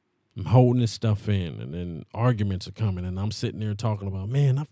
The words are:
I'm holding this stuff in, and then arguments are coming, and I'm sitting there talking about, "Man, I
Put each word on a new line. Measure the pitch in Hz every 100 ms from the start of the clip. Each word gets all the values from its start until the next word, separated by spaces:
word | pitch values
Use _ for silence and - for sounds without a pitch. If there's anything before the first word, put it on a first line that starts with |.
| _ _ _ -
I'm | 82
holding | 127 123 123
this | 113
stuff | - 113 101 104
in, | 98 85 55
and | 62
then | 85 87 82 -
arguments | - 123 107 104 92 -
are |
coming, | - 107 90
and | 92 92
I'm | 110
sitting | - 120 87
there | 107
talking | 101 110 101 98
about, | 95 101
"Man, | 139 143 131
I | 151